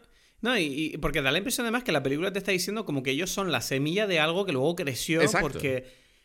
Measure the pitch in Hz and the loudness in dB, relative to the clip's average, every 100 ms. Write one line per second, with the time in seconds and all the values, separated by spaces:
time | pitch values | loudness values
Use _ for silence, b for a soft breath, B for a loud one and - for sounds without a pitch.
0 | - b b b 226 247 156 139 160 - | -16 b b b 0 2 0 0 -4 -2
1 | 156 151 135 156 247 254 240 240 240 151 | -2 0 2 2 0 -2 0 -2 0 0
2 | 135 147 190 190 185 185 180 214 208 139 | 2 0 -2 -2 0 0 0 -4 -2 -2
3 | 131 139 185 - 190 131 - 135 147 185 | 0 -2 -2 -2 0 -2 0 0 0 0
4 | 214 165 156 170 190 135 143 175 143 120 | 2 2 2 2 0 2 2 0 -2 -2
5 | - 160 151 180 160 160 151 127 B B | 0 4 4 4 0 -2 -2 -2 B B
6 | B B | B B